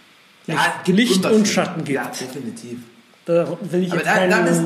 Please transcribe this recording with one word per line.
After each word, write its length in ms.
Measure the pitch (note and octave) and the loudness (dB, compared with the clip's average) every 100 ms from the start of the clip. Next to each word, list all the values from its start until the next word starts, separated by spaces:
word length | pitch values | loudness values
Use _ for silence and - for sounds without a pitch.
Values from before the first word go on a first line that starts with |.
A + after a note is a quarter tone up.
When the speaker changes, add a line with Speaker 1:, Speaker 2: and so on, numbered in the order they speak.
| _ _ _ _ - | _ _ _ _ -6
Speaker 1:
Ja, 80 | D#3 | 0
Speaker 2:
Licht, 280 | E3+ - | 0 -2
Speaker 1:
gibt 140 | - F#3 | 0 2
Speaker 2:
Licht 180 | A#3+ F#3+ | 4 2
und 0 | E3+ | 4
Speaker 1:
Unterschiede. 140 | A3 - | 4 4
Speaker 2:
Schatten 360 | - D#3+ E3 | 0 -2 -4
gibt. 120 | C#3+ C3 | -4 -4
Speaker 1:
Ja, 120 | B2 - | -4 -10
definitiv. 580 | - C#3+ A#2 - A#2+ A2+ - - _ _ | -10 -10 -12 -12 -14 -14 -16 -20 _ _
Speaker 2:
Da 220 | - E3+ D3+ E3+ F3+ | -2 0 0 -6 -4
will 140 | F3 | -2
ich 80 | F3+ | 0
Speaker 1:
Aber 80 | E3+ | 0
Speaker 2:
jetzt 80 | D#3 | 2
Speaker 1:
da, 60 | F#3 F#3 | 2 4
da 100 | - | 4
Speaker 2:
keinen 80 | E3+ | 2
Speaker 1:
bist 140 | E3+ | 2